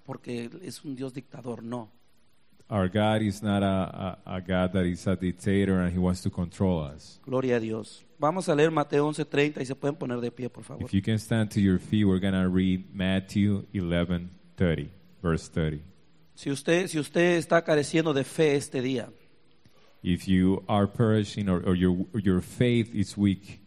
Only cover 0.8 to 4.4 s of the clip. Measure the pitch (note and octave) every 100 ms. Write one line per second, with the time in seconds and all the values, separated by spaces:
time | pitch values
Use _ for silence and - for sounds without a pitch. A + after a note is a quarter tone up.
0.8 | D#3 B2+ C3+ B2+ - - A#2+ A2 A2+ B2
1.8 | A2 - - - - _ - - - G#2+
2.8 | F#2 G#2+ G#2+ A2 G#2+ G2 G#2+ G2+ G2 F#2+
3.8 | F#2 - F#2+ - - F#2